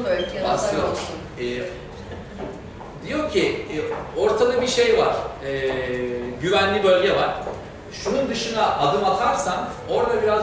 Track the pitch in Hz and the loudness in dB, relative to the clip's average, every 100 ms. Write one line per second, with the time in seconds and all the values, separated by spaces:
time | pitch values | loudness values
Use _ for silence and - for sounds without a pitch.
0 | 120 139 190 202 185 - - 151 180 - | 0 0 0 -2 0 2 2 2 0 -2
1 | - - - 123 123 123 113 - - - | -4 -8 -10 -6 -4 -4 -6 -8 -12 -14
2 | - - - - - - - - - - | -12 -12 -12 -10 -10 -10 -12 -14 -14 -12
3 | 175 302 311 190 156 - - 151 - - | -6 -2 0 2 2 0 -4 -4 -4 -4
4 | - - 214 220 247 247 247 240 233 214 | -6 0 2 4 4 4 2 2 4 6
5 | 139 - - - 135 139 135 131 127 123 | 4 2 -4 -8 -4 -2 0 0 -2 -2
6 | 123 123 123 123 160 202 196 208 196 180 | -2 -4 -6 -4 0 2 4 4 6 6
7 | 196 143 - - - - - - - - | 6 2 0 -2 -6 -8 -12 -14 -14 -8
8 | 403 277 254 226 - 226 - - - - | -2 0 0 -2 -2 0 2 2 2 4
9 | - - - - - 180 - - - - | 2 2 2 2 0 -2 -4 -8 -2 0
10 | 226 220 214 214 | 2 2 2 2